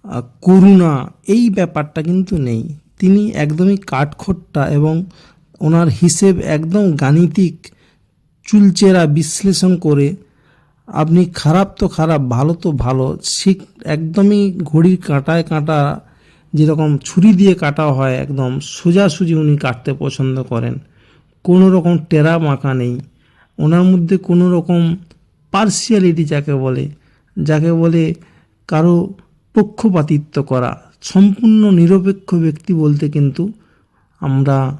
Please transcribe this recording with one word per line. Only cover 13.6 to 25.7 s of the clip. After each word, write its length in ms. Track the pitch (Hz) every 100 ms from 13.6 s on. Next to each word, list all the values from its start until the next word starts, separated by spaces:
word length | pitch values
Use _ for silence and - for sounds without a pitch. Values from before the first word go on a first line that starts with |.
| - _
একদমই 680 | - 156 160 165 196 208 202 180
ঘড়ির 340 | 156 156 175 185 -
কাঁটায় 360 | 143 135 165
কাঁটা, 580 | 160 160 151 151 143 175 _ _ _ _ _
যেরকম 460 | 147 151 156 156 143
ছুরি 340 | - - 208
দিয়ে 220 | 180 196
কাটা 320 | 180 147 147 151
হয়, 280 | 131 135
একদম 460 | 131 135 135 127 131
সোজাসুজি 720 | - - 175 180 196 151 170
উনি 220 | 160 151 143
কাটতে 380 | 127 117 - 135
পছন্দ 440 | 139 - 131 131
করেন। 360 | 123 117 120 123 - _ _ _ _ _
কোনো 280 | - 180 190
রকম 280 | 185 170 175
টেরা 400 | 151 156 156 170
বাঁকা 360 | 156 139 139
নেই 260 | 127 123 123 - _ _ _ _ -
ওনার 240 | 151 170
মধ্যে, 340 | 180 185 165 190
কোনো 340 | - 175 180
রকম 440 | 175 175 175 170 175 - _ _ _ _
পার্সিয়ালিটি 720 | 196 214